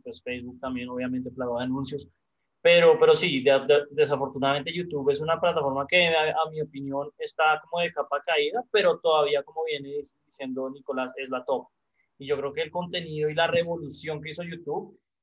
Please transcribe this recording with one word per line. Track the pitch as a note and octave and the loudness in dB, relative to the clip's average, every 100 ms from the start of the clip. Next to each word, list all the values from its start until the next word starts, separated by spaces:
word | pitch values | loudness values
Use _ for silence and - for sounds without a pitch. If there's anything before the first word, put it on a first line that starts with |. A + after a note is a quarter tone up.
pues | - A2+ | -16 -14
Facebook | - B2 B2 B2+ | -10 -10 -10 -10
también, | C3 B2+ B2 | -8 -8 -8
obviamente, | B2 B2+ B2+ B2+ | -6 -4 -4 -6
plagado | B2+ B2 A#2+ | -6 -4 -4
de | B2+ | -2
anuncios. | C3 C#3 D3 - _ _ _ _ _ | -4 -4 -8 -12 _ _ _ _ _
Pero, | E3 F3 E3+ D#3 | 6 8 8 8
pero | D#3+ D3+ | 8 6
sí, | - C3+ | 4 2
de-, | B2 C3+ C#3 | 4 4 6
de-, | D3 - | 4 4
desafortunadamente | C#3+ C#3+ C#3 C3+ C3 C3+ C#3+ C#3 | 0 2 2 -2 -2 0 0 -2
YouTube | E3+ F3 D3+ C3+ | -6 -6 -2 0
es | C#3+ | 0
una | D#3 E3 | 0 0
plataforma | F3 D#3+ C#3 C3+ C#3+ | 2 2 0 -2 0
que, | F3+ E3+ | 2 4
a, | D#3+ D#3 | 4 2
a | D#3 D#3+ | 0 -2
mi | D#3 | -4
opinión, | D3+ C#3 C#3 C#3 D3 - | -8 -8 -8 -6 -8 -10
está | D3+ - D#3 D3+ | -12 0 2 2
como | - E3+ | -2 -4
de | E3+ | -4
capa | D#3 C#3+ C#3+ - | -4 -4 -4 -2
caída, | D#3+ D3 G#3+ B3+ | 0 0 -2 -2
pero | G#3+ F3+ D#3+ | 2 2 2
todavía, | E3 D#3 C#3+ C#3+ | 2 4 4 2
como | C#3 D#3+ D#3+ | -2 -6 -6
viene | D3 C#3 | -6 -6
dic-, | C#3+ C#3 _ _ | -10 -10 _ _
diciendo | - C3+ B2+ C3 | -14 -8 -6 -6
Nicolás, | C#3 - C3 B2+ C3 | -8 -8 -6 -4 -8
es | C3 | -8
la | B2+ | -8
top. | B2 B2+ - _ _ _ _ _ | -4 -4 -4 _ _ _ _ _
Y | C#3 | -6
yo | C#3+ | -4
creo | C#3 | -4
que | C#3+ | -6
el | D#3+ | -6
contenido | E3+ F3 F3 E3+ D#3 D3+ | -6 -6 -8 -6 -4 -2
y | D3+ | 0
la | E3 | 0
revolución | E3+ E3+ E3+ D3 - D3+ D3+ | 2 0 -4 -8 -10 -8 -8
que | D#3 | -8
hizo | D#3 | -10
YouTube, | F3 E3+ - C#3+ - - _ _ | -10 -10 -8 -8 -8 -18 _ _